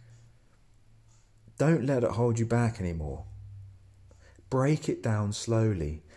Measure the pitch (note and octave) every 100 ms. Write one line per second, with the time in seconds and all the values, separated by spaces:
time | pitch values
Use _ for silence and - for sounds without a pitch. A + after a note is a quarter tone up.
0 | - - - - _ - - - _ -
1 | - - - - - - C#3+ E3 B2 C3
2 | A#2 A#2 A#2+ A2+ A2+ A#2 A#2 A#2 F2+ E2
3 | D2 C2+ - - - - - - - -
4 | - - - - - C3 C3+ D#3 - -
5 | A#2 G#2+ G#2 G#2 - A2+ A2 F#2+ D2+ D2+
6 | -